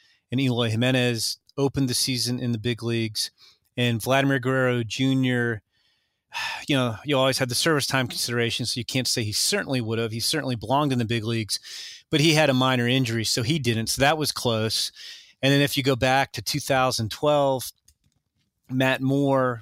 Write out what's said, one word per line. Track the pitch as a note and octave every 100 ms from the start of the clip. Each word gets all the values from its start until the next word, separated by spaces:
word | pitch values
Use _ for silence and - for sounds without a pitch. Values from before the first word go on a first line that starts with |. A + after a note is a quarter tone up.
| _ _ _
and | B2+
Eloy | C3+ A#2+ A#2
Jimenez, | A2 B2+ C3 B2 A2+ - - _ -
opened | C#3 C#3 C3
the |
season | A#2+ - B2 A#2 B2
in | B2
the | A#2
big | A#2+ A#2
leagues, | A#2 A#2 A2+ G#2+ - - - _ _ -
and | B2 A#2
Vladimir | A#2+ C3+ C#3 C3+
Guerrero | B2 C3 B2+ B2
Junior, | A2+ - C3 C3 B2+ B2 A#2+ A2 - _ _ _ _ _
<sighs> | _ - - - -
you | C#3
know, | B2 G#2+ C#3
you | C3
always | C3 B2+
had | B2+
the | A#2+
service | E3+ D3 -
time | C3+ B2
consideration, | - - A#2+ A#2 - A#2+
so | -
you | A2
can't | C3 A#2
say | -
he | G#2+
certainly | G2+ - G3+ E3 C3
would | A2 A2+
have. | A2+
He | A2+
certainly | - D#3 C3+ A#2
belonged | G#2 C#3 D3+
in | B2
the | A2+
big | A#2
leagues, | A2 A2+ G#2 - - - - - _
but | -
he | F#3+
had | D3+ D3+
a | B2+
minor | C3 B2+ A#2+
injury, | C3 A#2 A2+ G#2
so | -
he | A2+ D#3+
didn't. | B2 A2 A2
So | -
that | C#3 D#3
was | C#3+
close. | - B2 A2 A2 - - - - - - _
And | C3+
then | C#3+
if | C#3+ -
you |
go | C3 B2+
back | C3 C3+ C3
to | -
two | - D3
thousand | - C3 B2+ A#2 A2
twelve, | - D3 D3 C#3 C3 - - _ _ _ _ _ _ _ _ -
Matt | C3 C3 C3
Moore, | C3 C#3 C#3 C3+ B2+ A#2